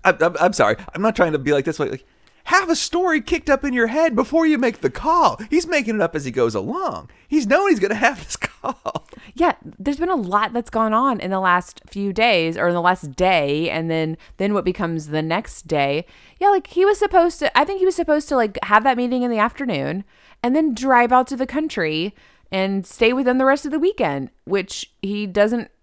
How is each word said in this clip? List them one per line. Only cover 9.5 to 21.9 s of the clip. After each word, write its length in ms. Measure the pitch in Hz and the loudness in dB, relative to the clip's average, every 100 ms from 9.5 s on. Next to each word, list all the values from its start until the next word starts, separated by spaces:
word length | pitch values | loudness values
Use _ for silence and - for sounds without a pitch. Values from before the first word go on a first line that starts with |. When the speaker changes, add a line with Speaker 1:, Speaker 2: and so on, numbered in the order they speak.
| - - - | -2 -10 -8
Speaker 2:
there's 200 | 196 285 | -6 -4
been 100 | 339 | -2
a 60 | |
lot 380 | 359 185 202 214 | -2 0 0 0
that's 180 | 233 233 | -4 -4
gone 220 | 226 220 | -2 0
on 280 | 220 269 220 | 2 2 0
in 100 | 185 | -2
the 100 | 190 | 0
last 400 | 190 180 180 - - | 2 2 0 -14 -14
few 260 | 202 196 | -6 -4
days, 440 | 190 233 185 165 165 | 2 2 4 2 0
or 120 | 175 | 0
in 60 | |
the 60 | 175 | 2
last 320 | 175 185 147 131 | 2 0 -4 0
day, 540 | 180 180 143 147 165 | 2 2 2 0 -2
and 200 | 160 165 | -4 -2
then, 260 | 160 160 160 - - | -2 -2 -6 -14 -6
then 180 | 196 | -2
what 100 | 208 | 0
becomes 440 | 185 180 170 165 151 | -2 -4 -4 -4 -4
the 140 | 151 | -4
next 440 | 160 170 226 - - | -2 -4 -4 -12 -4
day. 400 | 156 139 143 175 - - _ | 0 0 -2 -6 -20 -20 _
Yeah, 100 | 392 | 2
like, 200 | 392 - | 2 0
he 160 | 339 | 0
was 140 | 392 415 | 2 2
supposed 400 | 403 392 339 - | 2 4 2 0
to, 180 | 294 - | 0 2
I 60 | |
think 140 | 294 392 | 0 0
he 80 | 370 | 0
was 100 | 359 | 0
supposed 320 | 294 302 294 | 0 0 2
to, 80 | 269 | 0
like, 220 | 220 190 | 0 -2
have 200 | - 208 | 2 4
that 120 | 247 247 | 4 0
meeting 260 | 247 254 | 0 -2
in 80 | 247 | -2
the 80 | 226 | 0
afternoon 680 | 214 - 269 160 135 180 202 _ _ _ | -2 -2 -4 -2 -2 -6 -8 _ _ _
and 120 | 240 277 | 0 2
then 180 | 320 | 0
drive 380 | 226 262 254 240 | 0 4 4 6
out 140 | 247 254 | 4 2
to 80 | 262 | -4
the 100 | 262 | -4
country 680 | 262 311 - 160 | -4 -4 -2 -2